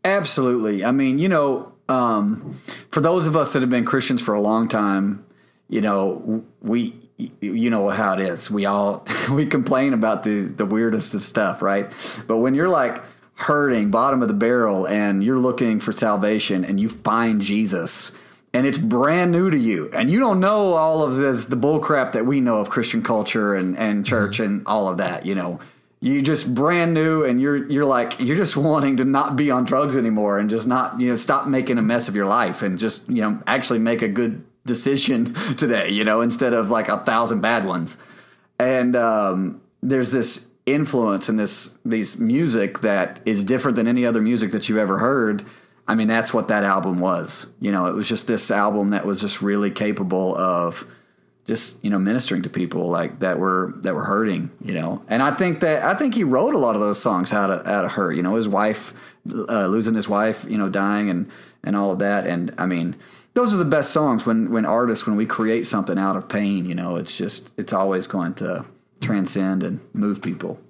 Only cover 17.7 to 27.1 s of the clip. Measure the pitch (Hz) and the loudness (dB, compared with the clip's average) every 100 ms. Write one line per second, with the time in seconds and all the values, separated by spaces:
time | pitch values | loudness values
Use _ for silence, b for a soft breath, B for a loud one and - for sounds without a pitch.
17.7 | 92 80 - - B B B B 123 135 | -2 -4 -4 -6 B B B B 0 0
18.7 | 139 214 120 143 170 180 170 190 156 113 | 0 0 2 4 4 4 4 4 2 2
19.7 | 92 - - 120 202 262 185 190 214 196 | 0 -2 -2 2 2 4 2 2 2 2
20.7 | 165 160 160 147 131 139 120 117 131 139 | 4 4 2 2 2 2 0 -2 0 2
21.7 | 151 147 147 127 120 120 139 123 107 101 | 2 2 0 0 0 2 2 2 2 0
22.7 | - 113 117 - 113 104 117 104 98 92 | -2 -2 -2 0 0 0 0 0 0 -2
23.7 | 92 107 104 98 120 101 104 107 101 - | -2 -2 0 0 0 0 0 -2 -2 0
24.7 | 107 98 87 92 87 90 95 87 82 B | 0 0 -2 -2 -4 -4 -4 -4 -8 B
25.7 | B B B 123 139 135 147 - 123 151 | B B B 0 2 2 0 0 0 2
26.7 | 175 170 160 160 | 2 2 2 2